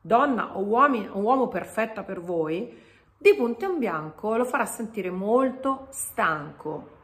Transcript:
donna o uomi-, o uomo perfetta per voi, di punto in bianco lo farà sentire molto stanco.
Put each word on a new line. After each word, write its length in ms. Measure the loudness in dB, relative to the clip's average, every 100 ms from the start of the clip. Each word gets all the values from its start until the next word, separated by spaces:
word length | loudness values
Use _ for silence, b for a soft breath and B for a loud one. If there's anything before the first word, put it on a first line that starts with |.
donna 560 | 4 4 4 2 -2 -4
o 60 |
uomi-, 460 | 0 4 4 4 -4
o 80 | -2
uomo 300 | 2 2 2
perfetta 540 | -2 -4 -4 -4 -4
per 160 | -8 -10
voi, 680 | -4 -2 0 -2 -6 B B B B _
di 160 | 6
punto 320 | 6 2 -2 -4
in 120 | -2
bianco 580 | -2 -4 -8 -6 -2 0
lo 100 | 0
farà 180 | 0
sentire 460 | -2 -4 -8 -6 -6
molto 760 | -4 2 4 2 0 -4 -4 -8
stanco. 1040 | -10 -10 -2 0 0 -6 -10 -10 -10 -12 -20